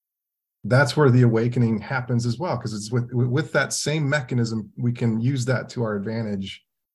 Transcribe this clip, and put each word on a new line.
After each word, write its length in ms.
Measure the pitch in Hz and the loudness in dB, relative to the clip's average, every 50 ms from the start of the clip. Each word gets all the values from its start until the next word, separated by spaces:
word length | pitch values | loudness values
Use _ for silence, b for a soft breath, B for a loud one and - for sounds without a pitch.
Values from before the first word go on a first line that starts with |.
| _ _ _ _ _ _ _ _ _ _ _ _ - | _ _ _ _ _ _ _ _ _ _ _ _ -2
that's 320 | 101 120 135 143 127 - | 0 2 4 4 2 4
where 140 | 151 151 135 | 4 6 6
the 120 | 120 127 123 | 6 6 6
awakening 580 | 117 110 113 117 123 120 135 120 113 113 104 | 6 6 4 2 2 2 2 2 2 2 0
happens 440 | - - 139 131 127 - 123 117 117 | -2 -4 -4 -4 -2 -2 -2 -2 0
as 120 | 120 110 127 | -2 -2 -4
well. 180 | 175 180 135 | -4 -4 -4
'Cause 160 | 120 - 104 107 | -4 -4 -6 -8
it's 160 | 104 104 110 123 | -8 -6 -4 -4
with, 180 | 123 120 120 131 | -4 -4 -2 -2
with 400 | 120 127 123 120 151 156 - - | -2 0 0 0 0 -2 0 0
that 200 | 147 135 123 - | 0 0 0 -2
same 360 | - - 147 151 160 151 135 | -4 -2 -2 -2 0 0 0
mechanism, 640 | 147 147 127 - 135 120 117 110 113 110 101 - - | 0 0 -2 -2 0 0 0 0 -2 -4 -6 -8 -8
we 160 | - 127 120 120 | -4 -2 -2 -2
can 280 | - 131 113 110 110 | 0 0 0 0 0
use 240 | 117 127 143 127 120 | 0 0 0 0 0
that 220 | 127 127 110 - - | 0 0 -2 -2 -6
to 120 | - 123 117 | -6 -4 -4
our 140 | 110 107 | -2 -2
advantage 680 | 101 98 110 110 113 113 104 101 95 98 95 - - _ _ _ _ _ _ _ | -4 -4 -4 -4 -4 -4 -4 -4 -6 -6 -8 -12 -14 _ _ _ _ _ _ _